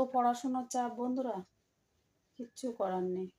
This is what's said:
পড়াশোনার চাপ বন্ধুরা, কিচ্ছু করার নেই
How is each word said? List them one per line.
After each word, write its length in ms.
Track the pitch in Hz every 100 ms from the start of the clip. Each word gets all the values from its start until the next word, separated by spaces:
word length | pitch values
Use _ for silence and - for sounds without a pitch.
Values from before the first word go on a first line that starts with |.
| 254
পড়াশোনার 520 | 262 240 240 269 254 247
চাপ 180 | 254 240
বন্ধুরা, 440 | 220 247 254 254 196 185 _ _ _ _ _ _ _ _ -
কিচ্ছু 280 | 233 - 254
করার 320 | 233 196 185
নেই 240 | 185 185 185